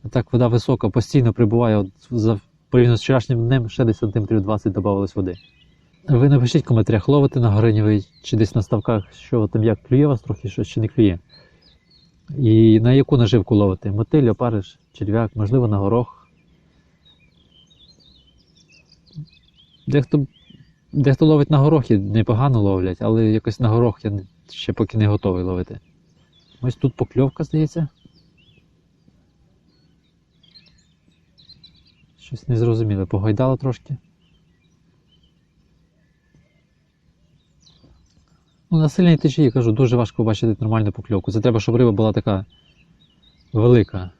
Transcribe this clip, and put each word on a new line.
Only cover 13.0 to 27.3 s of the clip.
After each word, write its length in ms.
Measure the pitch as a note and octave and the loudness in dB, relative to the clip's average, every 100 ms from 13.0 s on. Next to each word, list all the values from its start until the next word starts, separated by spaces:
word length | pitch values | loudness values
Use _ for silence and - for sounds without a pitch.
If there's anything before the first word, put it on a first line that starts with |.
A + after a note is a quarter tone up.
| C3+ C3+ | 2 2
наживку 380 | A2 A#2+ F#2 G#2 | 2 0 2 2
ловите? 360 | G2+ F#2 G2 | 2 -2 -6
Мотиль, 380 | G2+ C3 D#3 B2 | -6 -2 0 0
опариш, 500 | - A#2+ A2 F#2 _ _ | 0 -2 -4 -8 _ _
черв'як, 420 | - G2+ A2 A2+ A2 | -10 -4 -2 -4 -4
можливо, 320 | G#2 C3 A#2 | -2 0 0
на 100 | G2+ | 0
горох. 500 | G2 A2+ A#2+ - _ _ _ _ _ _ _ _ _ _ _ _ _ _ _ _ _ _ _ _ _ _ _ _ _ _ _ _ _ E3+ - _ _ _ _ _ - | 0 -2 -4 -12 _ _ _ _ _ _ _ _ _ _ _ _ _ _ _ _ _ _ _ _ _ _ _ _ _ _ _ _ _ -20 -20 _ _ _ _ _ -4
Дехто, 400 | C#3+ C3 D3 C3+ _ _ - - _ _ | -2 0 -2 -4 _ _ -20 -20 _ _
дехто 340 | - C#3 C3 D#3 | -2 0 2 2
ловить 240 | D3+ C#3+ | 2 2
на 80 | D3 | 2
горох 340 | C#3+ D#3 - | 4 2 2
і 60 | G#2 | 0
непогано 640 | G2 G#2+ A2 A2+ C#3 A#2+ | 2 -2 0 0 2 2
ловлять, 400 | G2+ F#2+ F#2 F2+ | 0 0 -4 -4
але 240 | A2 A2 A2 | -2 0 2
якось 340 | A2 - G#2 | 0 -4 -4
на 100 | A#2 | 0
горох 360 | A2+ A#2+ - G#2+ | 2 0 -2 -8
я 60 | |
не, 120 | G2+ F#2 _ _ | -8 -12 _ _
ще 240 | - - | -10 -8
поки 240 | - G#2+ A2 | -4 -4 0
не 100 | G#2 | 0
готовий 360 | G#2 G2+ F2+ | 0 -2 -2
ловити. 360 | F2+ F2+ F2+ - _ _ _ _ _ _ _ _ | -4 -6 -8 -12 _ _ _ _ _ _ _ _
Ось 140 | B2 - | -8 -4
тут 180 | C3 | -4
покльовка, 500 | - B2 A#2+ C3+ | -4 -6 -2 -2